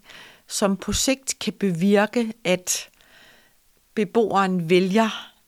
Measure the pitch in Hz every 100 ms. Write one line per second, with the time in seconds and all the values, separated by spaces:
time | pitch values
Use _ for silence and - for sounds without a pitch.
0 | - - - - - - 196 190 - 196
1 | - 262 - - - - 196 165 196 202
2 | 208 240 226 - 170 180 - - - _
3 | _ - - - _ _ _ _ _ -
4 | 202 233 214 196 190 180 160 180 185 208
5 | 220 - - _